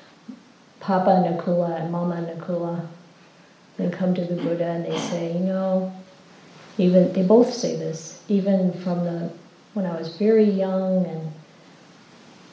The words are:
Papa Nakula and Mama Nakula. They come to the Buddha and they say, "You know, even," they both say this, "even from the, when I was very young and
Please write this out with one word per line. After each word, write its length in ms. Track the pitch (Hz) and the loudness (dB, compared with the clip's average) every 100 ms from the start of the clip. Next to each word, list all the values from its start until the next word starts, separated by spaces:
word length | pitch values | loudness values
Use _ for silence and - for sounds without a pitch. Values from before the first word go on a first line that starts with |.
| - - - - - _ _ - | -20 -20 -20 -20 -20 _ _ -12
Papa 300 | - 185 196 | -2 2 4
Nakula 720 | 180 170 170 - 175 175 165 | 4 4 -2 0 0 0 -4
and 100 | 165 | -6
Mama 240 | 170 175 170 | -4 -4 -4
Nakula. 720 | 165 165 185 175 170 175 165 - - - - - - _ _ - | -8 -10 -6 -6 -4 -6 -10 -16 -20 -20 -20 -20 -20 _ _ -6
They 120 | 180 | -6
come 260 | - 185 180 | -2 0 0
to 100 | 170 | -2
the 100 | 175 | -4
Buddha 300 | 170 170 170 | -2 -2 -2
and 200 | 170 165 | -4 -4
they 120 | 160 | -6
say, 360 | - 175 170 | -4 -4 -4
"You 60 | 175 | -2
know, 540 | 190 190 190 185 185 - - - - - - - - - | -2 0 0 0 -2 -8 -18 -20 -20 -20 -20 -20 -10 2
even," 360 | 180 185 175 | 6 6 6
they 80 | 190 | 2
both 320 | 185 226 254 | 6 6 6
say 220 | - 170 160 | 2 -4 -4
this, 460 | 160 160 - - - | -6 -8 -12 -18 -2
"even 460 | 202 196 190 180 170 | 0 2 2 2 -2
from 220 | 185 175 | -4 -2
the, 260 | 175 170 170 - - - - | -2 -4 -8 -10 -20 -20 -12
when 120 | 208 180 | -6 -4
I 120 | 165 | -4
was 200 | 165 - | -8 0
very 320 | 208 220 214 | 4 6 4
young 560 | 190 190 190 190 185 170 | 4 0 0 0 0 0
and 260 | 160 160 - - - - - - - - - - - - | -4 -10 -12 -20 -20 -20 -20 -20 -20 -20 -20 -20 -20 -20